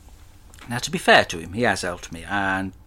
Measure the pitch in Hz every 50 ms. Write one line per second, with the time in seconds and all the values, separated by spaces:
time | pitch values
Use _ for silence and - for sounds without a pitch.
0 | - - - - - - - - - - - - - - 117 120 - - 165 175
1 | - - 220 139 95 - - 85 82 82 90 110 123 110 95 92 - 90 87 90
2 | - - 85 82 82 85 98 101 98 95 95 95 95 95 - - -